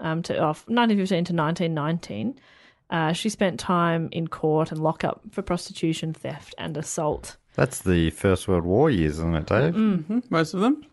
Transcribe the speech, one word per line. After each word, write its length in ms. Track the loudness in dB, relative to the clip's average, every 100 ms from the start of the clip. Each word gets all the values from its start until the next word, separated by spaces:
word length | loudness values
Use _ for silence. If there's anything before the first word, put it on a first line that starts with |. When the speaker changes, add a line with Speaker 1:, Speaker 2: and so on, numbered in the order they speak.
Speaker 1:
um, 220 | -4 -2
to, 140 | -2 0
uh, 180 | 0 -2 -2
nineteen 320 | 2 4 2
fifteen 260 | 2 0 0
to 60 |
nineteen 400 | 0 0 0 -2
nineteen, 600 | 0 -2 -2 -4 -6 -6 -6 _ _ -20 _ -6
uh, 220 | -2 0
she 160 | 0 -2
spent 320 | 0 0 0
time 480 | 0 2 2 2 -2
in 160 | -4 -6
court 460 | -2 0 2 0
and 100 | 0
lockup 380 | -2 0 -2 -4 -8
for 100 | -8
prostitution, 720 | -4 -4 -4 -4 -2 -2 -4
theft, 400 | -6 -10 -12 -14 -12
and 180 | -8 -8
assault. 600 | -6 -4 -2 -4 -8 -20 _
Speaker 2:
That's 260 | -2 -2 0
the 300 | 2 4 4
First 380 | 2 2 2 2
World 160 | 0
War 260 | 2 4 4
years, 240 | 4 2
isn't 200 | 0 0
it, 120 | 0 2
Dave? 280 | 2 2
Speaker 3:
Mm-hmm. 440 | 2 2 0 -2 -4 0
Most 240 | 0 0
of 60 | 0
them 240 | 0 0 -4